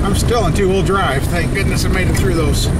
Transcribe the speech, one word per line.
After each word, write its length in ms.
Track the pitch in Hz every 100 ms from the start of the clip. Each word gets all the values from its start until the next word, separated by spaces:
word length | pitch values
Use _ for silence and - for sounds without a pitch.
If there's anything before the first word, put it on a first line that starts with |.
I'm 120 | 196 196
still 320 | - 233 190
in 60 |
two-wheel 300 | 147 196 190
drive. 400 | 165 196 175 135
Thank 300 | - 175 170
goodness 320 | 196 196 - -
I 20 |
made 220 | 190 180
it 60 | -
through 180 | -
those. 340 | 170 151 - - -